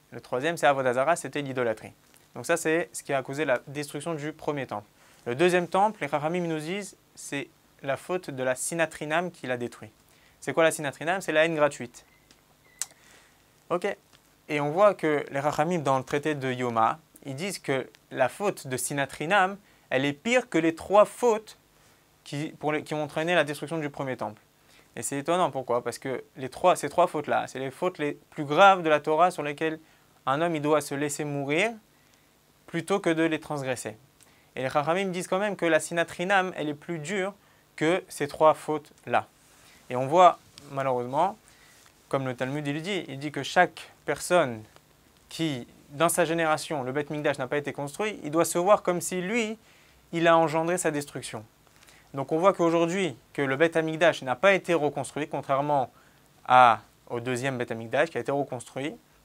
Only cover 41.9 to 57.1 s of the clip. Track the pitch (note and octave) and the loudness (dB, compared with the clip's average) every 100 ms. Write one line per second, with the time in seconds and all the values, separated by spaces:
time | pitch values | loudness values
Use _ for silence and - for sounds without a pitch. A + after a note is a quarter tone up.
41.9 | _ _ C#3 C3 A#2+ C3 C#3+ C#3+ D3 E3 | _ _ -2 -2 -4 -4 -4 -4 -6 -4
42.9 | F#3+ - C3+ D3 C#3+ C3 F#3 F3 - - | -6 -6 -10 -8 -8 0 4 2 0 -20
43.9 | - - C#3+ - F3+ C#3 A2 A2 - _ | -12 -6 -6 2 4 4 -2 -12 -20 _
44.9 | _ _ _ _ - D#3+ C3 A#2 - - | _ _ _ _ -6 -4 -4 -10 -20 -16
45.9 | C#3+ E3 - D#3+ E3 D#3+ D3+ - D#3 B2+ | 0 2 2 0 2 2 0 -2 -6 -4
46.9 | C#3 D3 D3+ D3+ C#3 B2+ D3 C#3+ C3 C#3+ | -4 -4 -2 -2 -2 -2 -2 -4 -8 -10
47.9 | - G#3+ F#3+ D3 D#3+ E3 F3 F3+ G#3 - | -6 -6 -6 -2 0 2 2 4 4 4
48.9 | F3 - F#3 F3+ A#3+ A3 A3 _ - _ | -2 -4 -4 -2 -2 -4 -8 _ -20 _
49.9 | _ _ E3+ E3+ E3 E3 D#3+ E3 F3 E3 | _ _ 2 4 6 4 0 0 0 0
50.9 | D3 C#3+ C#3+ - A#2 G#2+ _ _ _ - | -2 -6 -10 -10 -12 -14 _ _ _ -20
51.9 | - _ C3+ C3+ D#3+ F#3+ F#3 E3+ E3 E3+ | -20 _ -8 -2 4 4 4 4 4 2
52.9 | F#3+ F3 A#2+ _ - C3+ C3+ E3 D#3+ D#3+ | 0 -2 -4 _ -2 0 2 2 2 0
53.9 | D#3+ E3+ C#3+ C3 B2+ G3 F#3 F3+ E3 D3 | 4 2 2 -4 2 4 4 2 0 0
54.9 | C#3+ B2+ C#3+ D3 D3 C3+ C3+ D3 C#3+ B2 | -2 -6 -6 -6 -6 -2 0 2 0 0
55.9 | - _ _ _ _ - B2+ B2 G#2+ - | -8 _ _ _ _ 4 8 8 6 -2
56.9 | _ - | _ -8